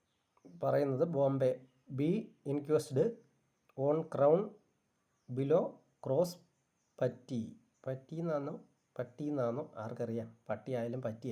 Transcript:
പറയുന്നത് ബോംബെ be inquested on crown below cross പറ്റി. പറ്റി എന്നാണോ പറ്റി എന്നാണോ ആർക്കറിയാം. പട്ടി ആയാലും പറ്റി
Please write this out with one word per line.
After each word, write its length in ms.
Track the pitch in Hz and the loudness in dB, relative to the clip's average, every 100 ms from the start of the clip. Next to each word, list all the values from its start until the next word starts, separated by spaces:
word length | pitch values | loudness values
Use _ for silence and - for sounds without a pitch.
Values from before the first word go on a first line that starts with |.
| _ _ _ _ - - | _ _ _ _ -20 -4
പറയുന്നത് 400 | 139 135 143 131 170 139 | 0 2 2 2 0 2
ബോംബെ 320 | 139 135 131 127 - _ - 135 | 2 4 2 0 -6 _ -8 0
be 100 | 151 214 - - 139 | 2 0 -2 -10 -4
inquested 480 | 147 151 151 - 131 220 - - _ _ _ _ - 139 | -4 2 0 2 2 2 0 -14 _ _ _ _ -2 0
on 100 | 156 160 | 0 0
crown 280 | - 143 170 214 - _ _ _ _ _ _ - 123 | 4 6 6 4 -8 _ _ _ _ _ _ -8 -2
below 240 | 139 165 277 - _ _ 131 | 2 4 2 -4 _ _ -2
cross 240 | 135 175 - _ _ _ _ _ - | 0 0 -4 _ _ _ _ _ -2
പറ്റി. 400 | 127 - - 120 113 - _ _ 135 | -2 -2 -8 -6 -6 -10 _ _ -10
പറ്റി 320 | 131 - 160 | -10 -10 -6
എന്നാണോ 300 | 170 151 143 - - _ _ - | -2 -2 -4 -8 -14 _ _ -10
പറ്റി 280 | 123 - 147 | -10 -8 -4
എന്നാണോ 320 | 147 117 120 156 - | -2 -2 -2 -6 -10
ആർക്കറിയാം. 460 | 110 120 117 113 113 - - | -8 -6 -6 -4 -6 -10 -8
പട്ടി 200 | 104 - 123 | -8 -4 -4
ആയാലും 220 | 117 123 120 | -4 -4 -6
പറ്റി 220 | 113 127 | -6 -8